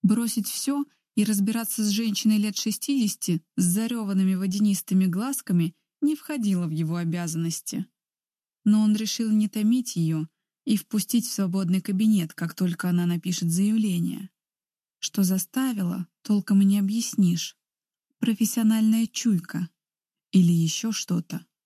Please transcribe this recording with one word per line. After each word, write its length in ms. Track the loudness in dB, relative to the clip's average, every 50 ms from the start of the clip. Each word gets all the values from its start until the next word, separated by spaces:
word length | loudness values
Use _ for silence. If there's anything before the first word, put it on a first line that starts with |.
| 4
Бросить 440 | 2 2 2 0 -2 -4 -4 -4
все 380 | -4 -6 -6 -4 -4 -2 -2 -4 _ _ _ _ _ _
и 80 | -2 0
разбираться 600 | 0 2 0 0 0 -2 -4 -6 -6 -6 -4 -2
с 60 | -2
женщиной 480 | 0 0 -2 -2 -2 0 2 2 2
лет 180 | 2 0 -2 -4
шестидесяти 840 | -4 -4 -4 -4 -4 -4 -2 0 0 0 0 -2 _ -4 -2 -2 -2 _ _ _
с 80 | -2 0
зареванными 720 | 0 0 0 -2 -4 -4 -6 -4 -2 0 0 2 2 0
водянистыми 680 | 0 -2 -4 0 0 2 2 0 0 -2 0 0 2 2
глазками 680 | 2 0 -2 -4 -4 -6 -8 -4 0 0 2 2 0 -4 _ _ _ _ _
не 140 | 0 0 0
входило 520 | -2 -6 -8 -6 -2 0 0 0 0 0
в 40 | -2
его 260 | -2 -4 -2 -2 -2
обязанности. 920 | -2 -2 -2 -2 -4 -4 -4 -4 -4 -4 -4 -4 -4 -6 -6 -4 -4 -6 _ _ _ _ _ _ _ _ _ _ _ _ _ _ _ _
Но 180 | 4 4 6
он 140 | 6 4 2
решил 360 | 2 0 -4 -4 -4 -2 0
не 160 | 2 2 2 0
томить 460 | 0 0 2 2 2 2 0 -2 -2
ее 320 | 0 0 0 0 -2 -4 -6 _ _ _ _ _ _ _
и 120 | -2 -2
впустить 480 | -2 -2 _ -4 -4 -2 0 0 -2 -2
в 60 | -2
свободный 500 | -4 -4 -4 -2 -2 -2 0 0 0 0
кабинет, 520 | 0 -2 -2 2 4 4 4 4 2 -2 -6
как 200 | -8 -8 -8 -4
только 360 | -2 -2 -2 -2 -2 -2 0
она 160 | 0 2 2
напишет 460 | 0 -2 -2 -2 -4 -4 -2 -2 -2
заявление. 760 | 0 2 2 2 2 2 2 0 0 0 -2 -4 -4 -8 -12 -14 _ _ _ _ _ _ _ _ _ _ _ _ _ _
Что 240 | -12 -6 -2 0 0
заставило, 840 | 2 2 -2 -2 -4 -4 -2 -2 -2 -2 -2 -2 -2 -2 -4 -8 _ _ _
толком 400 | _ 0 0 0 2 4 4 6
и 40 | 6
не 120 | 6 4 4
объяснишь. 760 | 2 0 0 -2 -4 -4 0 2 4 4 2 0 -4 -8 -14 _ _ _ _ _ _ _ _ _ _ _ _ _
Профессиональная 880 | -2 -2 0 0 0 0 0 2 2 2 4 4 4 2 4 2 0
чуйка. 640 | -2 _ -2 0 0 0 0 -2 -4 -6 -6 -6 -6 _ _ _ _ _ _ _ _ _ _ _ _
Или 200 | 4 4 6 6
еще 400 | 4 4 2 0 -2 -4 -6 -6
что-то. 540 | -6 -6 -6 -4 -4 -6 -4 _ -12 -12 -12 _ _ _ _